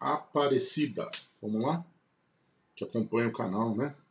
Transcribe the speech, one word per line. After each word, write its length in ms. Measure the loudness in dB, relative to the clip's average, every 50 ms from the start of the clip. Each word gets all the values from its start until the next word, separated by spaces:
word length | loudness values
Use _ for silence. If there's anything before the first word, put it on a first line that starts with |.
Aparecida. 1080 | -2 -2 -2 -2 -4 0 2 2 4 6 4 4 2 0 0 0 0 0 0 -6 -6 -6 -8 -12 -14 -16 _ _
Vamos 200 | -6 -2 0 0
lá? 220 | 2 2 0 -2 -4 -8 _ _ _ _ _ _ _ _ _ _ _ _ _ _ _ _ _
Que 100 | -10 -10
acompanha 440 | -4 -2 -2 -2 0 0 0 0 0
o 40 |
canal, 440 | 0 -2 -4 -2 0 0 0 0 0
né? 180 | 0 -2 -2 -4 -10 _ _